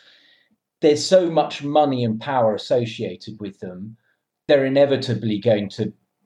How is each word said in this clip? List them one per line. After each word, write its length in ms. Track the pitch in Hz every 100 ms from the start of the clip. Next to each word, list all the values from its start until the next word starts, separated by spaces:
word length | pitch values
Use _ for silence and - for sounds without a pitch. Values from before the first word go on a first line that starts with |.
| _ _ _ _ _ _ _ _
there's 240 | 160 - -
so 240 | 190 170
much 320 | 160 147 -
money 440 | 143 151 147 127 117
and 160 | 110
power 340 | 143 135 110 101
associated 840 | - 131 113 113 101 90 - 107
with 180 | 101 -
them. 380 | 95 90 107 113 _ _ _ _ -
They're 180 | 143 135
inevitably 720 | 135 139 127 123 104 110 107
going 300 | 117 107 101
to 200 | - 92 - _ _